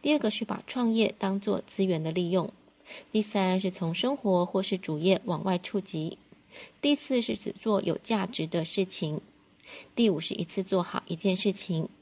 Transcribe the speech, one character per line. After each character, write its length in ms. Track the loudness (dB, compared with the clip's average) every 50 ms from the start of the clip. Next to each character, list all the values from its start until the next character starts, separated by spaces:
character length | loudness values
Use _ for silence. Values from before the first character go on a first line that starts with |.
第 120 | 2 2 2
二 60 | 2
个 100 | 2 0
是 160 | -2 -2 -4
把 160 | -6 -6 -8 -8
创 240 | -8 -4 0 0 2
业 240 | 4 4 2 2 0
当 220 | -2 -2 -2 -2 -2
作 220 | 0 -2 -2 -2 -4
资 180 | -8 -2 0 2
源 180 | 2 2 0 0
的 80 | -2
利 180 | 0 0 0 2
用。 220 | 2 2 0 0 -8 -14 _ -20 _ _ _ -18 -18 -18 -14 _
第 100 | 0 0
三 380 | 0 2 0 2 2 4 2 2
是 120 | 0 -2
从 240 | -2 -2 -2 -2 0
生 200 | 0 0 0 0
活 300 | 0 2 4 4 4 4
或 160 | 2 0 -2
是 160 | 0 0 -2
主 220 | -4 -2 -4 -4 2
业 220 | 4 4 4 4 2
往 180 | -4 -4 -2 0
外 140 | 0 0
触 220 | 0 -2 -4 -6 -6
及。 380 | -6 -4 -6 -4 -4 -6 -8 -10 _ _ -20 _ _ _ -20 -20 -20 -20 _ _
第 120 | 2 2 2
四 280 | 2 0 0 0 0
是 140 | 0 0 -4
只 160 | -4 -6 -10
做 300 | -10 -4 0 2 2 2
有 160 | 2 0 -2
价 280 | -2 -2 -2 0 0 0
值 220 | -2 -4 -4 -4
的 160 | -2 0 -2 -2
事 220 | 0 0 -2 -2
情。 340 | -2 -2 -6 -4 -4 -4 -6 -8 -12 _ _ _ _ _ _ -20 -20 -20 -20 -20 -8 _
第 140 | 4 4 4
五 100 | 4 2
是 140 | -2 -6 -4
一 80 | -6 -6
次 180 | -4 -4 -6
做 220 | -2 2 2 2 2
好 200 | 0 -4 -8 -6
一 80 | -6 -8
件 200 | 0 2 2 2
事 160 | 4 2 0
情。 380 | 0 0 -4 -2 -2 -2 -2 -4 -8 _